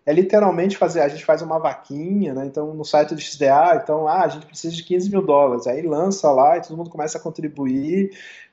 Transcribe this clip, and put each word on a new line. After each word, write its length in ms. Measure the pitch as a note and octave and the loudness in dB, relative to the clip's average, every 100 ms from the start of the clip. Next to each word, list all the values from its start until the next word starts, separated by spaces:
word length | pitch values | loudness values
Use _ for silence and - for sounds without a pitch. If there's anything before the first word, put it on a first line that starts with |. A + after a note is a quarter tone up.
é 80 | - | 0
literalmente 640 | D#3 F#3+ G#3 G3+ E3+ F#3+ G3 | 2 4 4 4 2 -2 0
fazer, 240 | E3+ E3 | 0 2
a 80 | C#3+ | 0
gente 160 | D3+ | 0
faz 160 | - D#3 | -2 -2
uma 180 | D#3+ D#3+ | -2 -4
vaquinha, 760 | D#3 C3 - C#3+ E3 G3+ F3 | -4 -6 -10 -10 -4 -2 -2
né, 100 | C3 | -4
então 300 | C#3 D3+ D3+ | -6 -6 -6
no 100 | D#3 | -8
site 300 | D3+ D3+ D3+ | 0 0 2
do 60 | D#3 | -2
X 160 | - C#3 | -10 -2
D 120 | D3 | 2
A, 320 | - E3+ D#3+ | 4 4 2
então, 240 | - G3+ D#3 | 0 -2 0
ah, 180 | F3 | 0
a 40 | E3 | 0
gente 160 | D3 | -2
precisa 320 | - - E3 E3 | -14 -12 -10 -8
de 60 | |
quinze 260 | - F3+ G3 | -2 -2 0
mil 140 | G3 | 0
dólares, 440 | D#3+ C#3+ C#3 A#2+ - | 2 4 4 2 -2
aí 140 | C3 | -4
lança 500 | E3 D3+ F#3 F#3+ D#3 | -2 0 0 0 2
lá 280 | C3 C#3+ E3+ | 4 4 4
e 20 | |
todo 160 | - D#3+ | -2 -12
mundo 140 | E3+ | -12
começa 260 | D#3+ D3+ D#3+ | -8 -8 -8
a 40 | |
contribuir, 880 | E3 D#3+ D#3 C#3+ C3+ C3+ D3 F#3 G3 - - - - | -10 -8 -8 -6 -4 -2 -2 -2 -2 -6 -20 -20 -20